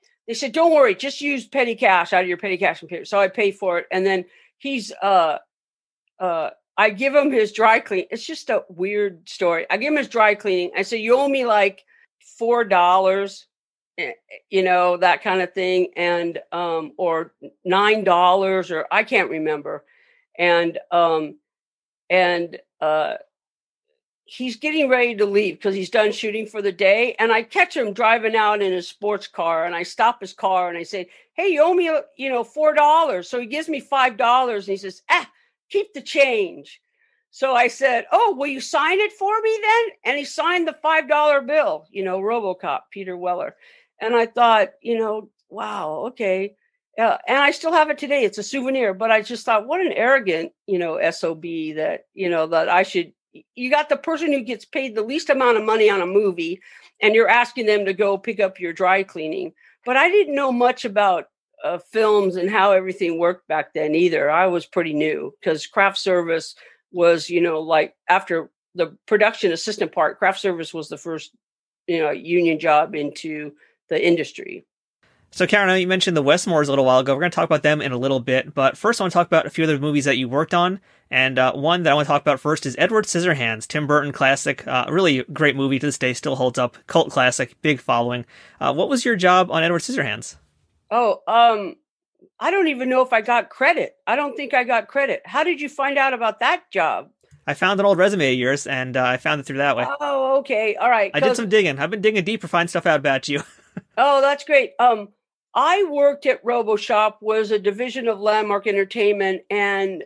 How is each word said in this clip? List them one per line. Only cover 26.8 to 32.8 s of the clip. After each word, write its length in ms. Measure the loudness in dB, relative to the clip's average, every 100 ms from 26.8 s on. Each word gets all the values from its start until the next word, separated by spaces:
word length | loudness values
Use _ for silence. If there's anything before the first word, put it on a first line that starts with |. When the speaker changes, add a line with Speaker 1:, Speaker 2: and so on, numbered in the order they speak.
| 2 4 0 0
Speaker 1:
And 120 | 2
I 100 | 2
catch 320 | 0 0 0 0
him 160 | -4
driving 420 | 0 2 2 0 0
out 260 | 2 0
in 100 | 0
his 160 | -4 -8
sports 400 | -8 -6 -6 -8
car, 380 | -6 -2 -2 -4
and 100 | -6
I 80 |
stop 380 | -8 0 0 0
his 120 | -10
car 360 | -6 -2 0 -2
and 80 | -6
I 60 |
say, 260 | -10 -12 -12 _ _
"Hey, 160 | -4 0
you 120 | 4
owe 120 | 4
me, 180 | 4 0 -2 -6 -10
you 140 | -6
know, 140 | -4 -6
four 280 | 0 2
dollars." 560 | 4